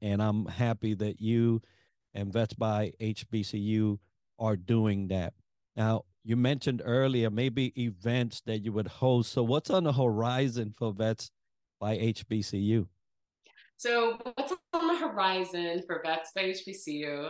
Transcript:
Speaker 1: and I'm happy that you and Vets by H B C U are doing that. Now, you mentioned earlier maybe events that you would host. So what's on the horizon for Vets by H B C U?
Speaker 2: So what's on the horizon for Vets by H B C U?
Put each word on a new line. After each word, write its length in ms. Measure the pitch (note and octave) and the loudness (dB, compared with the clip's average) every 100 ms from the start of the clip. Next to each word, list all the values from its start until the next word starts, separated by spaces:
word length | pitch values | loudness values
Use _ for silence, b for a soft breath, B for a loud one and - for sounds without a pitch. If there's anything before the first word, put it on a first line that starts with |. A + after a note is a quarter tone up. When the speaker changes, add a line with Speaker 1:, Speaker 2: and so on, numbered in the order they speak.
Speaker 1:
and 200 | G#2 G2+ | -2 0
I'm 240 | A2 G#2+ F#2+ | 2 0 -2
happy 480 | - A#2+ A2 A2 G2+ | 0 0 0 -2 -2
that 260 | G#2+ - | -2 -2
you 400 | A2 A#2 A#2 A2+ b b b b _ | 0 4 4 2 b b b b _
and 200 | G2+ G2+ | -8 -4
Vets 200 | G#2 A2 | 0 -2
by 400 | - A2+ G#2+ G#2 - | 0 -2 0 -2 -4
H 300 | A2 G#2+ - | -6 -4 -4
B 140 | A2+ | -4
C 140 | G2 G#2+ | -2 -2
U 400 | G#2 A2 G#2+ G2+ _ _ _ - | 0 2 2 0 _ _ _ -4
are 160 | A2 G2+ | -2 0
doing 520 | F2+ A#2 A2 G2 F#2+ | 2 2 4 2 0
that. 240 | F#2 F2 - _ _ _ - | -2 -2 -6 _ _ _ -2
Now, 300 | A2 A2+ - _ | 0 0 -4 _
you 120 | A2 A#2+ | -2 2
mentioned 460 | B2 C#3+ C3+ B2 | 2 2 0 -2
earlier 460 | E2+ B2 C3+ B2+ A2+ | 0 2 4 2 2
maybe 420 | G#2+ C3 A#2+ B2+ - | 2 0 0 -2 -2
events 600 | A#2+ F2+ A2 B2 A#2+ - - | -4 -2 0 0 0 -4 -6
that 120 | G#2+ | -4
you 140 | G#2 | -2
would 140 | G#2+ G2+ | -2 -4
host. 440 | - C3 B2 A2+ | 0 4 4 2
So 120 | - | 2
what's 260 | A#2 C#3+ - | 2 2 2
on 160 | F#3 E3 | 2 2
the 80 | |
horizon 800 | C3 B2 G#2+ A#2 B2+ C#3 A#2+ G#2+ G#2+ | 2 2 2 0 2 0 0 -6 -4
for 160 | A2+ | -4
Vets 400 | G2 A2 A2 - _ _ _ _ - | 0 0 -2 -6 _ _ _ _ -6
by 140 | G#2 | -2
H 340 | A2 A2+ A2 - | 0 0 -2 -2
B 140 | A2 | -2
C 160 | G2 G2+ | -2 0
U? 320 | G2+ A2+ F#2 _ _ _ _ _ _ B B - | 2 2 2 _ _ _ _ _ _ B B -8
Speaker 2:
So 400 | A#3+ A#3+ A#3 A3+ A#3+ | 0 2 2 -2 -6
what's 200 | A#3+ C#4+ F4+ _ | -6 -4 -6 _
on 140 | E4 E4 | 0 2
the 100 | F4 | 2
horizon 840 | D#4+ G3+ F#3+ F#3 F3 F3 E3+ F3 F3+ | 0 0 2 2 -2 -4 -2 -4 -4
for 160 | E3 | -4
Vets 280 | E3 E3 - G3 | -2 -2 -4 -4
by 60 | |
H 240 | F#3+ F#3+ - | -2 -4 -8
B 80 | |
C 240 | G3 - D3 | -10 -8 -6
U? 260 | D3 C#3+ D#3 | -6 -6 -8